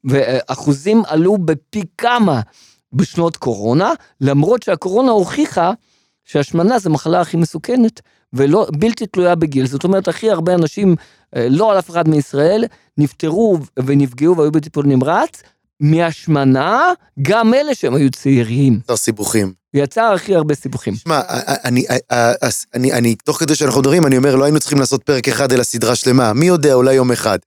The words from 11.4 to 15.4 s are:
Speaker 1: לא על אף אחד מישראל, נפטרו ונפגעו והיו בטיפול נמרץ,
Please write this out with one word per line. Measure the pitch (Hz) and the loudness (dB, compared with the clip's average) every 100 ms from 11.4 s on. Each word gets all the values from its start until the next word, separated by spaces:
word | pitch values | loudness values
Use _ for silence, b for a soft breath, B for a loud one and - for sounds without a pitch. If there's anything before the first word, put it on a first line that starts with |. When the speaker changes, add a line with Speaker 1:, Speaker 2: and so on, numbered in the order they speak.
| 120 | -2
Speaker 1:
לא | 143 220 | 2 2
על | 196 | 0
אף | 175 | -2
אחד | 170 160 | -2 0
מישראל, | 151 139 139 156 214 226 b b - | 0 -2 0 0 0 -2 b b -2
נפטרו | 147 - 160 175 226 175 139 - 131 | -2 -2 -4 0 0 0 -2 -6 0
ונפגעו | 143 135 123 156 175 | 2 0 0 0 2
והיו | 151 | 2
בטיפול | 156 151 151 143 | 0 -4 -2 0
נמרץ, | 131 131 185 320 - | 2 2 0 -2 -6